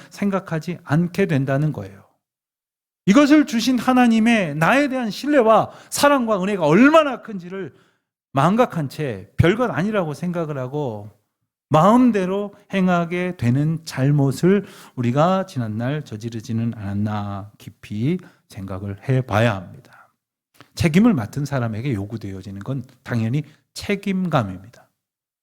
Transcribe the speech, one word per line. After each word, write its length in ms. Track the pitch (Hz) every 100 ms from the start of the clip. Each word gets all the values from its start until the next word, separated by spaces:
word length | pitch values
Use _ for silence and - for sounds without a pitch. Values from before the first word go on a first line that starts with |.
| -
생각하지 720 | - 202 190 - 160 156 170
않게 440 | - 147 175 - 196
된다는 440 | 143 135 139 151
거예요. 320 | - 98 98 _ _ _ _ _ _ _ _ _ _ -
이것을 400 | 208 294 302 285
주신 320 | 233 202 254
하나님의 800 | 196 254 247 226 220 226 175 147
나에 320 | 165 247 285
대한 240 | 262 233
신뢰와 600 | 180 277 294 220 214 143 - -
사랑과 500 | - 285 285 226 208
은혜가 240 | 190 202 151
얼마나 560 | 170 269 320 294 240
큰지를 540 | - 202 175 190 170 - _ _ _ _ _
망각한 580 | 135 151 220 247 175 139
채 420 | - 151 101 95 -
별것 320 | 165 220 240
아니라고 460 | 139 196 214 160 139
생각을 420 | 175 175 160 143
하고 540 | 127 147 139 107 104 - _ _ _ _ -
마음대로 840 | 151 180 240 254 208 180 196 202 - _
행하게 640 | 196 185 175 170 175 180 175
되는 420 | 117 123 151 160 -
잘못을 800 | - 135 147 139 131 170 202 196 - - -
우리가 500 | 120 131 165 190 190
지난날 580 | 131 113 107 120 156
저지르지는 680 | 151 107 117 113 104 113 117 113
않았나 800 | 98 101 107 107 101 101 104 -
깊이 600 | - - - 104 123 180 - _ _
생각을 580 | - 95 92 101 98 -
해봐야 480 | 131 123 98 117 98
합니다. 540 | 90 - - - _ _ _ _ _ _ _ -
책임을 380 | 170 156 233
맡은 320 | 165 120 - 147
사람에게 480 | 139 117 107 135
요구되어지는 680 | 107 101 113 101 95 95 98
건 240 | 98 135 - _
당연히 400 | - 120 113 143 147 _ _
책임감입니다. 1160 | - - 202 202 190 185 151 101 92 101 - _ _ _ _ _ _